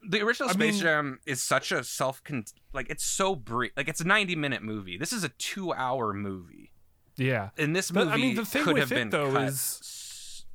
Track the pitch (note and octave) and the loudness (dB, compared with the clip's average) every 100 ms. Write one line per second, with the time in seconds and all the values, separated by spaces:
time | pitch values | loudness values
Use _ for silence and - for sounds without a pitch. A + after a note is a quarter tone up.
0 | G#3+ G3+ G#3+ A#3+ C4 F#3+ A3+ G#3 E3 D3+ | -2 2 2 2 2 4 4 4 4 2
1 | C#3+ C3 - B2+ - C3 - D3+ A#2+ - | 0 -4 -4 -4 2 2 2 -2 -2 -2
2 | C3+ - - C3+ G#2 - - C3+ B2 D#3 | -2 -2 -6 -6 -6 -12 -10 -8 -6 -4
3 | - - G3 D#3 A2 A#2 A#2 - D3 - | -2 2 2 0 -2 -2 0 -2 -4 -2
4 | E3+ G#3+ F#3+ E3 C#3+ A#2 A2 G#2+ F2+ F2 | 2 4 2 0 0 -2 -4 -6 -6 -4
5 | D#3+ A#3+ D3+ - - G3+ F3 B2+ B2+ C3 | -2 -2 -2 -4 -6 -4 -2 0 0 0
6 | A2 G2+ G2+ F#2+ E2+ - - - - _ | 0 0 -4 -6 -10 -18 -20 -20 -20 _
7 | _ - C3 A#2+ G2 - D3+ F3 F#3 F3+ | _ -2 2 2 -2 -2 0 2 2 2
8 | E3 - C4 G#3+ A3 C#4 D4 C4+ C3+ - | 4 4 2 2 0 2 4 4 2 2
9 | A#2+ F3 C#3+ C3+ C3+ C3+ - - - - | 2 2 2 2 2 0 -2 -4 -10 -12
10 | - - - - - | -12 -12 -12 -12 -8